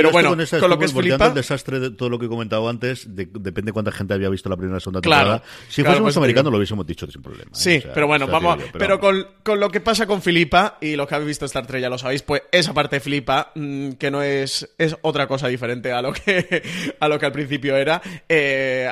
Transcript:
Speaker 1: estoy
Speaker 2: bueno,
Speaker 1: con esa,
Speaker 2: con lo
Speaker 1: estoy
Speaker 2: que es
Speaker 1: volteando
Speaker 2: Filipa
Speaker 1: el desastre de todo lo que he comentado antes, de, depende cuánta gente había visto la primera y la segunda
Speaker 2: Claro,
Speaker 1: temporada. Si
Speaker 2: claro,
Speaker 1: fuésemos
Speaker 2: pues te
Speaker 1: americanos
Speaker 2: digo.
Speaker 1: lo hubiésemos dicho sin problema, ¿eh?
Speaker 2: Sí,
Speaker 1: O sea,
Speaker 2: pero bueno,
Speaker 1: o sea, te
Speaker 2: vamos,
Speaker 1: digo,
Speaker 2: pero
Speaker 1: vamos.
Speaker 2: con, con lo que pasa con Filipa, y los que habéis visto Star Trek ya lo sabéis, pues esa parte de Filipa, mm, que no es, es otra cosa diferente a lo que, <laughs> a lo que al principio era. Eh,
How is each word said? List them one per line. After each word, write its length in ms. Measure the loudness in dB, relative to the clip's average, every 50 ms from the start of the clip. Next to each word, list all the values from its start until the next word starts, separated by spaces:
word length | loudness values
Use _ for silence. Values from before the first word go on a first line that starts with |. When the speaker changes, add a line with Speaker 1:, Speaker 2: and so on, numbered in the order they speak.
| 8 8
Speaker 1:
estoy 40 | 8
Speaker 2:
bueno, 160 | 6 6 4
Speaker 1:
con 100 | 4 2 0
esa, 160 | 0 2 4
Speaker 2:
con 100 | 6 6
lo 60 | 6
Speaker 1:
estoy 60 | 4
Speaker 2:
que 40 | 2
es 80 | 0 2
Speaker 1:
volteando 320 | 2 2 2 4 4 4
Speaker 2:
Filipa 40 | 4
Speaker 1:
el 60 | 4
desastre 460 | 2 -2 -2 -4 -6 -4 -4 -4 -4
de 100 | -4 -4 -6
todo 180 | -4 -4 -2
lo 80 | -2 -2
que 80 | -4
he 20 | -4
comentado 400 | -4 -4 -4 -2 -2 0 0 0
antes, 460 | -2 -2 -4 -4 -4 -6 -10 -12 -8
de, 120 | -8 -8 -8 -8
depende 400 | -8 -8 -6 -4 -4 -4 -4 -2
cuánta 180 | -2 -2 -2
gente 220 | -4 -4 -4 -2 -2
había 160 | 0 0 0
visto 220 | -2 -2 -2 -4
la 60 | -4
primera 180 | -4 -4 -4 -4
y 20 |
la 40 | -4
segunda 200 | -6 -6 -6 -2
Speaker 2:
Claro, 300 | 0 2 4 4 4 4
Speaker 1:
temporada. 140 | 2 0 -4 -10 -20 -20 -18 -8
Si 120 | -2 0
Speaker 2:
claro, 100 | 4 4 4
Speaker 1:
fuésemos 100 | 4 4
Speaker 2:
pues 120 | 4 4
te 40 | 4
Speaker 1:
americanos 260 | 4 4 4 4 4
Speaker 2:
digo. 60 | 4
Speaker 1:
lo 60 | 2 0
hubiésemos 280 | 0 0 -2 -6 -6
dicho 240 | -6 -8 -10 -10 -14
sin 120 | -14 -16 -18
problema, 300 | -18 -18 -18 -18 -14 -8
¿eh? 20 |
Speaker 2:
Sí, 220 | -4 0 2 2 2
Speaker 1:
O 20 |
sea, 140 | 0 -2 -2
Speaker 2:
pero 120 | 0 2
bueno, 200 | 2 2 2 0
Speaker 1:
o 20 | 2
sea, 100 | 0 2
te 60 | 2
Speaker 2:
vamos, 140 | 2 0 0 -2
Speaker 1:
digo, 140 | -8 -6 -2
Speaker 2:
pero 200 | 0 0 2 2
Speaker 1:
vamos. 260 | 4 2 2 2 0
Speaker 2:
con, 100 | -6 -12 _ -4
con 160 | -2 0 0
lo 100 | 0 0
que 100 | 0 -2
pasa 260 | 0 0 0 0 0
con 140 | 0 -2 -2
Filipa, 560 | 0 2 2 2 4 4 4 4 4 2 0 -6 -6
y 140 | -4 -4
los 120 | -4 -4 -2
que 60 | -2
habéis 140 | -4 -4 -4
visto 180 | -6 -6 -6
Star 200 | -6 -6 -6 -8
Trek 140 | -6 -6 -4
ya 80 | -4 -4
lo 80 | -4
sabéis, 240 | -4 -4 -4 -4 -4
pues 220 | -2 -2 -4 -4 -2 0 2
esa 220 | 2 2 2 0
parte 220 | -2 -2 0 -2
de 40 | -4
Filipa, 520 | -4 -2 -4 -4 -2 0 0 0 -2 -4 -8
mm, 380 | -10 -8 -8 -6 -6 -6 -8 -8
que 180 | -4 -4 -4
no 120 | -2 -2 -2
es, 520 | 0 0 -2 -2 -4 -4 -6 -8 -8 _
es 180 | -2 -2 -2 -2 -2
otra 260 | -2 -2 0 0 -2
cosa 220 | -2 -2 -2 -2 -2
diferente 420 | -4 -4 -4 -4 -6 -4 -4 -4 -4
a 100 | -2 -2
lo 100 | -4 -6
que, 500 | -4 -2 0 0 0 0 0 -2 -4 -4 -4 -8 -8 -8
<laughs> 180 | -8 -6 -2
a 80 | 0 0
lo 100 | 0 2
que 60 | 0
al 80 | -2 -2
principio 420 | -2 -4 -4 -4 -4 -2 0 2
era. 200 | 2 2 2 0 0 -2 -8 -14 -10 -4 0
Eh, 640 | 2 2 2 2 0 0 0 0 0 -2 -2 -4